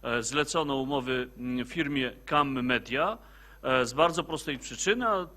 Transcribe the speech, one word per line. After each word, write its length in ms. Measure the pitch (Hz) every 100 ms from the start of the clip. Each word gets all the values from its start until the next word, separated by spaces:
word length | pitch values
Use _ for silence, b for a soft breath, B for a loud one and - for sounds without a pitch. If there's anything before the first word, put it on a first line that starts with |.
e, 200 | 120 120
zlecono 540 | 113 143 147 165 147 135
umowy, 520 | 131 143 127 127 127 117
mm, 300 | 123 123 120
firmie 460 | 170 147 143 127 - -
Cam 360 | 147 143 131
Media, 560 | 127 123 - 131 180 226 B B B B
e, 240 | 135 131 120
z 60 |
bardzo 320 | 131 170 165
prostej 340 | 160 156 - 131
przyczyny, 480 | - 120 185 233 240
a 180 | 196 170